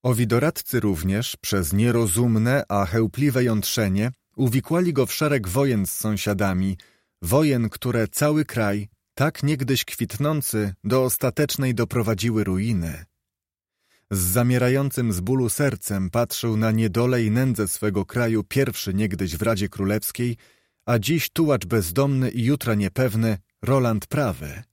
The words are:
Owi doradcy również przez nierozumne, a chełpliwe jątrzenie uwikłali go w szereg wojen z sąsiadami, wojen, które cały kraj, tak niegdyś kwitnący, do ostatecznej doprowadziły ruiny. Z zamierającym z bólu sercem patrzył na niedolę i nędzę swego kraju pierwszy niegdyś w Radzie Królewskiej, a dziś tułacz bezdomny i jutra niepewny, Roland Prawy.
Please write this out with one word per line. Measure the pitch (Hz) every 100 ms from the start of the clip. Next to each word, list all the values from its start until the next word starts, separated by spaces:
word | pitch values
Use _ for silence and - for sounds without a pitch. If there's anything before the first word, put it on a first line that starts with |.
Owi | 127 117 117
doradcy | 117 147 - - 120
również | 107 85 90 98 123 -
przez | - 98 80
nierozumne, | 98 120 120 113 107 120 110 113 139 -
a | 101 95
chełpliwe | 110 110 120 147 127
jątrzenie | 123 110 - - 104 95 117 - _ -
uwikłali | 127 131 - 165 180
go | 139 120
w |
szereg | - 151 143 95
wojen | 107 139 113 92
z |
sąsiadami, | - 110 104 - 98 101 90 95 95 - _ _ _
wojen, | 85 131 156 127 113
które | - 127 117 107
cały | - 151 151 151
kraj, | 120 104 101 101 _ _
tak | - 147 -
niegdyś | 139 147 127 131 -
kwitnący, | - 113 - 147 156 - 110 104 95
do | 104 131
ostatecznej | 127 - 131 - 147 - 131 117
doprowadziły | 113 123 110 104 113 110
ruiny. | 98 92 110 101 82 73 82 _ _ _ _ _ _ _ _ _ _
Z | 98
zamierającym | 90 101 123 123 123 135 139 - 120
z | 90
bólu | 92 131 120
sercem | - 143 101 - 98 95
patrzył | 120 120 - 120 107
na | 113
niedolę | 110 113 104 123 123
i | 110
nędzę | 113 131 110 101
swego | - 107 101 92
kraju | 120 117 113
pierwszy | 98 135 131 - -
niegdyś | 95 107 90 95 78
w |
Radzie | 98 92 101
Królewskiej, | - 98 107 - - 123 117 _ _ _ _ -
a | 120
dziś | 104 160 -
tułacz | - 156 127 87
bezdomny | 113 87 87 139 135 127
i | 123
jutra | 117 143 - 107
niepewny, | 101 - 131 107 113 101 _ _
Roland | - 135 123 110 -
Prawy. | - 127 85 76 73 -